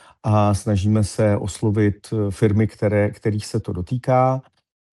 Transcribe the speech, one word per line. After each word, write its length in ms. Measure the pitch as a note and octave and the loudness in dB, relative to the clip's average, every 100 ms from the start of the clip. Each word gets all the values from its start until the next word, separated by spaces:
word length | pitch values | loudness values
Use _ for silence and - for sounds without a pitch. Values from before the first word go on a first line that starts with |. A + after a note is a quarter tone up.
| - _ | -20 _
a 300 | A2 G#2+ G#2 | 0 2 2
snažíme 500 | G2+ A2+ G#2 G#2 G#2+ | 0 0 0 2 2
se 340 | G2+ - G#2+ G2+ | 0 0 0 0
oslovit, 720 | G#2+ - A2 G#2 G#2 F#2+ - | -4 -4 -2 2 0 0 -6
eh, 180 | A2 G2+ | -4 -4
firmy, 360 | F#2 A2 G#2 G#2+ | 0 2 2 0
které, 420 | - G#2 G#2 G#2 | -2 0 0 0
kterých 360 | G#2 A2 G#2+ - | -2 -4 -4 -4
se 140 | A2+ | -6
to 140 | - | -6
dotýká. 680 | F2+ F2+ B2+ - B2+ B2+ C3 - _ _ _ _ | -8 -6 -6 0 2 2 0 -6 _ _ _ _